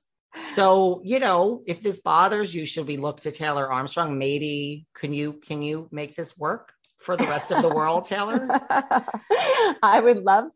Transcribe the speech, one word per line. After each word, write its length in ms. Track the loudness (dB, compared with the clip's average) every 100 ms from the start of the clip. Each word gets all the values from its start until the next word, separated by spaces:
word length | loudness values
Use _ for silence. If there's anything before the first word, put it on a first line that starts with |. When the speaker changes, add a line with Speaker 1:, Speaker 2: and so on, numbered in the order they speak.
| _ _ _ -18 -6
Speaker 1:
So, 460 | 2 6 6 4 0
you 160 | 0 0
know, 440 | 2 2 2 0 -6
if 160 | -6
this 160 | -4 -4
bothers 560 | 0 4 4 2 -4
you, 120 | -6 -6
should 200 | -6 -6
we 120 | -4
look 220 | -6 -6
to 100 | -8
Taylor 420 | -6 -4 -2 -2
Armstrong? 460 | -4 -4 -4 -2 -2
Maybe, 680 | -2 -2 -4 -6 -6 -10 -16
can 200 | -10 -6
you, 180 | -4 -6
can 300 | -8 -10 -6
you 260 | -6 -6 -8
make 240 | -12 -10
this 220 | -10 -12 -6
work 360 | -6 -6 -10 _ _ _
for 180 | -4 -2
the 80 |
rest 260 | 0 -2 -2
of 120 | 0
the 60 | 0
world, 360 | 0 0 -2
Taylor? 420 | -4 -6 -2 -2 -2
Speaker 2:
<laughs> 220 | -4 0 -2 0 -2 -2 -8 -2 0 2 2 2 2
I 180 | 4 6
would 220 | 6 4
love 220 | 4 4 2